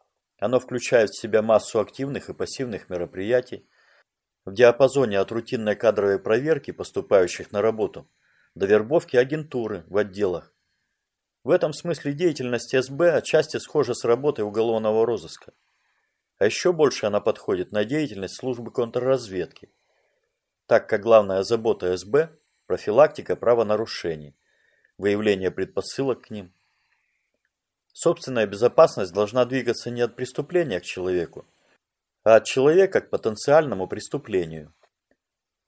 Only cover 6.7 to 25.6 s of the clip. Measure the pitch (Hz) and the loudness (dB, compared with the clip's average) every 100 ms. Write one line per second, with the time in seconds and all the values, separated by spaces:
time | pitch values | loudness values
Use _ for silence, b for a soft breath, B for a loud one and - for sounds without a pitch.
6.7 | - - - - 101 113 - 95 104 107 | -12 -8 -8 2 4 4 -2 -8 -2 -2
7.7 | 110 98 - - _ _ _ _ - 98 | 0 -4 -6 -20 _ _ _ _ -4 2
8.7 | 104 107 160 - 127 131 156 151 131 110 | 2 4 -2 2 0 0 -2 -6 -6 -6
9.7 | 101 - 95 104 92 101 82 - _ _ | -8 -4 -2 -2 -2 -2 -2 -8 _ _
10.7 | _ _ _ _ _ _ _ - 175 156 | _ _ _ _ _ _ _ 0 0 0
11.7 | 147 170 160 147 143 175 143 123 120 - | -4 -8 -6 -6 -2 -2 -2 -4 -6 -2
12.7 | 131 127 139 175 143 - 156 147 113 - | -2 -2 0 2 2 2 0 0 -4 -4
13.7 | 156 123 120 117 120 135 - 104 104 117 | -2 0 0 0 2 0 -2 -2 -2 0
14.7 | 113 110 110 117 110 82 - - - _ | 0 0 2 0 -2 -8 -18 -20 -20 _
15.7 | _ _ _ _ _ _ - 104 - 180 | _ _ _ _ _ _ -2 0 2 0
16.7 | 170 147 - 107 104 110 - - 95 90 | 2 2 0 -2 0 -2 -4 -4 -4 -4
17.7 | 104 107 147 147 98 92 - 127 120 113 | -4 -4 -4 -6 -8 -10 -8 -8 -8 -6
18.7 | - 117 123 127 135 113 95 82 - - | -4 -4 -2 0 -2 -2 -8 -8 -12 -20
19.7 | _ _ _ _ _ _ _ _ _ - | _ _ _ _ _ _ _ _ _ 2
20.7 | 117 - 107 104 113 101 95 98 113 113 | 2 2 -2 6 6 6 0 0 0 0
21.7 | 101 90 90 95 135 160 _ _ _ - | -2 -2 -4 0 0 0 _ _ _ -6
22.7 | - - 110 151 151 - 90 - 120 107 | -6 2 4 4 2 -8 -2 0 2 2
23.7 | 107 113 - 87 80 76 - _ _ _ | -2 -4 -8 -8 -8 -12 -20 _ _ _
24.7 | _ _ - 101 101 107 98 95 90 | _ _ -4 -2 0 2 2 0 -4